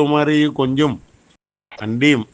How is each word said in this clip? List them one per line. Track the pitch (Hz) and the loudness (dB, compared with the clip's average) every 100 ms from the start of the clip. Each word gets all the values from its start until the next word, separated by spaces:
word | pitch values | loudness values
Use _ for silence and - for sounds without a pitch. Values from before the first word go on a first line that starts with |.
ഇവന്മാർ | 147 147 147 151 | 2 2 2 2
ഈ | 151 147 | 0 -2
കൊഞ്ചും | 131 135 147 104 - _ _ _ _ _ _ - | -2 0 0 -2 -12 _ _ _ _ _ _ -12
അണ്ടിയും, | 107 120 147 127 104 | -6 0 2 2 0